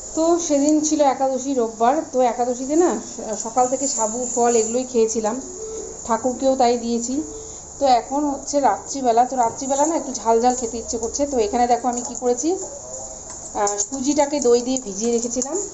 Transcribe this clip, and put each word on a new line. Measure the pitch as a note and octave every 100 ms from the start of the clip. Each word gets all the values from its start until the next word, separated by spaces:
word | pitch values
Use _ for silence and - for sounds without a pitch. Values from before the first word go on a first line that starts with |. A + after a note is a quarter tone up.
| - -
তো | E4 E4+ E4
সেদিন | C#4+ D4 D#4 D4+
ছিল | D4+
একাদশী, | C#4 C4 C4+ C4 C4
রোববার। | C4 A3+ A3+ A#3 D4+ D#4
তো | B3+
একাদশীতে | B3 A#3 B3 B3 C4 D#4
না | F4 A3+ - - A3 G#3
সকাল | A3+ B3+ B3+
থেকে | C4 C#4
সাবু | - A3 A#3 A#3+ B3
ফল | A#3+ A#3
এগুলোই | A3 A#3+ B3+
খেয়েছিলাম, | A#3 A3 A#3 G#3 B3+ - - - - - - -
ঠাকুরকেও | A3+ B3+ A#3+ C4 C4
তাই | A#3+ A#3+
দিয়েছি। | A#3 A#3 A#3 C4+ - - - - - -
তো | C#4
এখন | A#3+ A3+ C4+ D4
হচ্ছে | C4+ - C#4+
রাত্রিবেলা, | B3+ F#3+ - C#4 B3 A3+ B3+
তো | B3+
রাত্রিবেলা | A#3 - C4 C#4 D4+
না | D#4+
একটু | - -
ঝাল | A3+ A#3
ঝাল | B3 B3
খেতে | A#3 A#3+
ইচ্ছে | A3 A3+
করছে। | A3+ - C#4+
তো | C4
এখানে | G3+ A#3+ A#3+
দেখো | A#3 B3+
আমি | A#3+
কি | A#3+ A#3+
করেছি, | B3 B3 D4+
আহ, | F#4+ - - - - - - - - - G#3+ G3+ G#3 -
সুজিটাকে | C4+ B3+ D4 C#4+ D4
দই | A#3+ A#3+
দিয়ে | A#3+ C4 G3+
ভিজিয়ে | G3 A#3
রেখেছিলাম | A#3 A#3+ B3+ C4 F4 G4